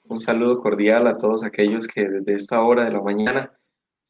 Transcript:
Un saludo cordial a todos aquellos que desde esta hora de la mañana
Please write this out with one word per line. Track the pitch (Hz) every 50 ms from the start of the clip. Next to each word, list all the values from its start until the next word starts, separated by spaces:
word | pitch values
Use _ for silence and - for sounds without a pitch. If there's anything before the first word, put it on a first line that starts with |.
| _
Un | - 113 -
saludo | - 123 113 113 120 120 123 123
cordial | - 107 101 101 104 107 110 120 120
a | 117 107
todos | - - 107 110 110 110
aquellos | 107 - - 104 104 110 113 113
que | - - 107 101
desde | 98 98 98 98 101 101
esta | 101 101 - 123 113 113
hora | 120 120 120 117
de | 113
la | 107 101
mañana | 98 101 104 104 107 110 131 135 131 - _ _ _ _ _ _ _ _ _ _ _